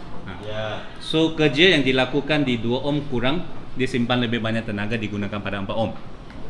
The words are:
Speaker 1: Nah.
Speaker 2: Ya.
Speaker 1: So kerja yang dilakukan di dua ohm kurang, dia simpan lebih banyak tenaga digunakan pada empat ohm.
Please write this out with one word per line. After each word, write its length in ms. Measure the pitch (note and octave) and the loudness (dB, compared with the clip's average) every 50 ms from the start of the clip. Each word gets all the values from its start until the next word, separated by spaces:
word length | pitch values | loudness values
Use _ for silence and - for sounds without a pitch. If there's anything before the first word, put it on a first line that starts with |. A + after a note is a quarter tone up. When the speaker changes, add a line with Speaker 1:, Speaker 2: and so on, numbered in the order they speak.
| - - - - - | -8 -6 -6 -6 -6
Speaker 1:
Nah. 140 | G2+ G2 - F#2+ | -6 -8 -10 -8
Speaker 2:
Ya. 400 | G#2 G2+ G#2+ A2 G#2+ G#2+ G#2 - - - - - | -6 -6 -4 -4 -4 -6 -6 -8 -8 -10 -10 -6
Speaker 1:
So 320 | - - D#3 D#3+ D#3+ D#3+ | -2 2 2 2 2 2
kerja 420 | D#3 D3+ D3+ C3 C3+ E3+ F#3+ F3 | 4 4 4 6 6 6 8 8
yang 60 | D3+ C3+ | 6 6
dilakukan 640 | C3 B2+ C3 B2+ B2 B2 D3 C#3 - D#3 D3+ C#3+ | 4 4 4 2 2 0 -2 0 2 2 2 2
di 160 | C3 B2 A#2 A2 | 2 0 0 0
dua 160 | A#2 A#2+ C3 - | 0 0 0 0
ohm 160 | C#3+ D3 D3 C#3+ - | 0 -2 -2 -2 -2
kurang, 500 | B2+ A#2+ A2+ B2+ D3 F3 F3 - - - - - - | -2 0 2 2 2 0 -2 -2 -4 -6 -6 -4 -2
dia 160 | - B2+ B2+ | -2 0 0
simpan 320 | - C3 A#2+ A2+ B2 B2 | 2 0 2 2 2 2
lebih 160 | A#2+ A#2 A#2 | 2 0 0
banyak 320 | A#2 G#2+ A2 A2+ A2+ A2 A2+ | 0 0 0 0 -2 -2 -2
tenaga 320 | G#2 G#2 G#2 G2+ A#2 A#2 | -4 -4 -2 -2 -2 -2
digunakan 400 | G#2+ G2+ G2+ G2+ G2+ G2+ G2+ G#2 | -2 -4 -4 -4 -4 -4 -4 -4
pada 160 | G2+ G#2 G2 | -4 -4 -4
empat 160 | G2+ G2 G2 G#2+ | -4 -4 -2 0
ohm. 240 | G#2+ A2+ G2 - - - - - - - - - - - | 0 0 0 -2 -6 -8 -10 -10 -12 -12 -14 -10 -8 -6